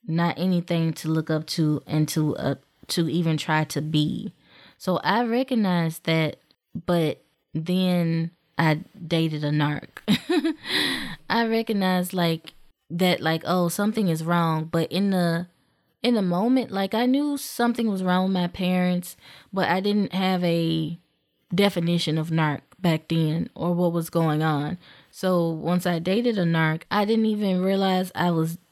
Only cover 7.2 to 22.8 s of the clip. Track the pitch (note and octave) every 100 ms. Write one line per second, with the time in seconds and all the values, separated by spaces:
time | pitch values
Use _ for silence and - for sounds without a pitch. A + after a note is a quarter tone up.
7.2 | _ _ _ D#3+ D#3+ F3+ F#3 F3+ E3+ E3
8.2 | E3 _ _ - E3 D3+ - - E3 E3
9.2 | D#3+ D#3 D3 D3+ D3 D3 - - - A3
10.2 | - E4 E4 D#4 - D#4+ D4 C4 D#3+ D#3+
11.2 | - A#3 A#3 A3+ A3+ G3+ F#3+ F#3 F3+ F#3+
12.2 | E3+ E3 - - - _ _ E3 F3+ F3
13.2 | D#3+ D#3+ - F3+ F3 E3 G#3 A3 G3 D#3+
14.2 | D#3+ F3 E3 D#3 D#3+ E3+ E3 F3 G3+ F#3+
15.2 | F3 E3 F3 _ _ _ _ _ A#3+ A#3
16.2 | F#3 F3 A3+ C4 - G3 G3 A3 B3 C4+
17.2 | D4 C#4+ - - A#3+ A#3 A3+ F#3+ F#3 F3+
18.2 | F#3 F#3 F3 F3 F3+ F3+ F3+ F3+ F3 -
19.2 | - - - F#3+ F3 F3+ G3+ G#3 G3+ F#3
20.2 | F#3+ F#3 F3+ E3+ E3 D#3+ D#3+ E3+ _ _
21.2 | _ _ _ F3+ G3+ F#3 E3+ F3 - D#3
22.2 | D#3+ D#3+ D#3 C#3+ _ -